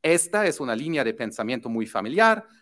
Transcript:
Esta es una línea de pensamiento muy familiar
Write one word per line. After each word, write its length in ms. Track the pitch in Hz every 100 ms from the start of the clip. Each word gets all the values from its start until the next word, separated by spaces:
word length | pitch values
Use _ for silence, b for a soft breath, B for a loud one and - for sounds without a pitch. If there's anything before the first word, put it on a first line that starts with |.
Esta 460 | 156 170 - 208 202
es 140 | 147
una 140 | 135
línea 300 | 113 151 160
de 80 | 117
pensamiento 560 | 113 113 - 110 123 117
muy 180 | 113 107
familiar 600 | 107 101 165 226 214 - b